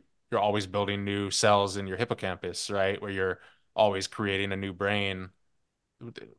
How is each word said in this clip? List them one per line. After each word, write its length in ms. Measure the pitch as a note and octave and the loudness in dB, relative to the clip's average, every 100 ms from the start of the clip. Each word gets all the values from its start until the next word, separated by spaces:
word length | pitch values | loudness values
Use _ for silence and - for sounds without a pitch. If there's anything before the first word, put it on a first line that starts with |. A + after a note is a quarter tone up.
| - _ _ | -12 _ _
you're 100 | A2+ | 0
always 260 | G#2 G#2 F#2+ | 2 2 0
building 380 | G2+ G2+ G2+ G2+ | 0 0 -2 -2
new 260 | G2+ G2+ | -2 -2
cells 460 | - A2 G#2 G2 G2 | 2 6 6 4 -2
in 100 | G2 | -4
your 100 | F#2 | -2
hippocampus, 720 | - - G2 F2 F2+ F2 - | -2 -2 -4 -4 -6 -6 -4
right? 320 | G2+ F#2+ G2+ | 0 0 0
Where 100 | G#2 | -4
you're 280 | G2 F#2 F2+ - _ _ - | -2 -2 -4 -10 _ _ 2
always 320 | G#2+ F#2+ F#2+ | 4 2 -4
creating 440 | - G#2 G2 G2 | -4 -2 0 -2
a 40 | F#2+ | -4
new 160 | G2 | -6
brain. 560 | F#2+ G2+ G#2 G2 F#2+ F#2+ - _ _ _ _ _ - A#2+ - G#1+ | -2 0 0 -2 -4 -10 -16 _ _ _ _ _ -18 -16 -14 -18